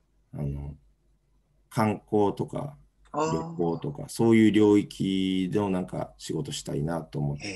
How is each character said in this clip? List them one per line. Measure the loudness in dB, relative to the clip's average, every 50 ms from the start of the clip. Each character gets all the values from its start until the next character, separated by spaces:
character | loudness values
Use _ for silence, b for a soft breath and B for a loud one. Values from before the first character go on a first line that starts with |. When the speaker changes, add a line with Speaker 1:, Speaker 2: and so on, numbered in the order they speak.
| _ _ _ _ _ _ -10
Speaker 1:
あ | -8 -6
の、 | -6 -6 -6 -8 -10 -12 -14 _ _ _ _ _ _ _ _ _ _ _ _ _ _ _ _ _ _
観 | -2 0 0 0 0 -2 -6
光 | _ 2 2 2 2 2
と | -2 -6 -6
か、 | -6 -8 -8 -8 -12 -16 _ _ _ _ _ _
Speaker 2:
あ | -4 -2 -2 0
ー。 | -2
Speaker 1:
旅 | -2 -4 -6 -4 -2
行 | -2 -2 -2 -4
と | -6 -8
か、 | -8 -10 -12 -12
そ | -2 2 4 6
う | 8
い | 8 8 6
う |
領 | 6 6 6 6 6 6
域 | 4 0 -4 -4 -2 0 0 0 0 0 0 0 0 0
で | 0 -2
の | 0 0
な | -2 -2
ん | -4 -4
か | -6 -8 -8 -8 -10 _
仕 | -10 -8 -6
事 | -6 -6 -6
し | -8 -10 -10
た | -6 -6
い | -4 -4
な | -2 -4 -6
と | -6 -8 -6 -4
思 | -4 -4 -4
っ | -6
て、 | -8 -10 -12